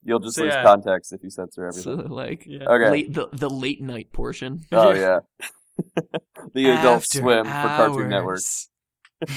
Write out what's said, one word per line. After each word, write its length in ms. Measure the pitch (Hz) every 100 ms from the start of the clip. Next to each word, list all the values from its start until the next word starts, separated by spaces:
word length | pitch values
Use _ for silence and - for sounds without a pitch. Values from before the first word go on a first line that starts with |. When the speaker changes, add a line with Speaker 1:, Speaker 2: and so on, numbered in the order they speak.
Speaker 1:
You'll 160 | - 117
just 160 | 104 117
Speaker 2:
So, 60 |
Speaker 1:
lose 100 | 156
Speaker 2:
yeah. 80 | 139
Speaker 1:
context 480 | 120 101 98 92 -
if 100 | 95
you 80 | 95
censor 400 | - 90 - 90
Speaker 3:
So, 200 | 87 90
Speaker 1:
everything. 180 | 143 -
Speaker 3:
like, 360 | 123 - 170 -
Speaker 2:
Yeah. 180 | 143 139
Speaker 1:
Okay. 220 | 120 113
Speaker 3:
late, 220 | 143 -
the, 160 | 143 -
the 180 | 131 143
late 320 | 135 131 147
night 300 | 139 120 -
portion. 500 | - 120 - 131 135 -
Speaker 1:
Oh, 180 | 113 107
Speaker 2:
Yeah. 280 | 95 92 90 - _
Speaker 1:
yeah. 80 | - _ _ - -
<laughs> 160 | - 160 165 _ - -
The 160 | 127 135
Adult 260 | 127 147 120
Speaker 2:
After 160 | - 143
Speaker 1:
Swim 240 | 127 117
for 60 | 110
Cartoon 560 | 143 143 147 113 - 104
Network. 300 | 101 92 92
Speaker 2:
Hours. 300 | - - - _ _ _ _ _
Speaker 1:
<laughs> 60 | 165